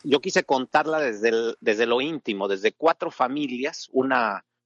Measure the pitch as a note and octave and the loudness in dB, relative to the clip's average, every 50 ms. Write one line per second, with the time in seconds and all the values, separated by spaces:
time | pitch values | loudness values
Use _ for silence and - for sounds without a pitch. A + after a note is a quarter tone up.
0 | - D3+ C#3 C#3+ - F#3+ - F#3 - - C#3+ B2+ B2+ - - D3+ D3+ D#3 D#3 D#3 | 0 0 0 0 0 0 -2 -2 0 2 0 -2 -2 0 0 0 2 2 0 0
1 | D3+ B2+ A2 G2+ G#2+ A#2 A2+ A2+ A#2 A2+ - _ - A#2 G#2+ G#2+ A#2 A#2 A#2 B2 | 0 -2 -2 2 2 2 2 2 0 -2 -4 _ 0 0 2 2 2 2 2 0
2 | C3 D#3 E3 C3+ _ - G#2+ G2 G2+ G2+ G2 F#2+ G2 A2 - _ D3 D#3+ E3 _ | 0 -2 -6 -6 _ -4 -4 -2 -2 -2 -2 0 0 -2 -2 _ 2 2 2 _
3 | F3+ E3 - - C3+ B2 C3+ D3+ D3 C3 B2 A#2+ B2+ D3 - - - - - B2+ | -4 -8 -2 -2 -2 -2 0 -4 -4 -6 -4 -6 -6 -6 -6 -10 -16 -2 0 0
4 | B2+ C3+ C3+ B2 A#2 G#2+ G2 F#2 _ _ _ _ _ | 2 2 2 2 2 0 -2 -6 _ _ _ _ _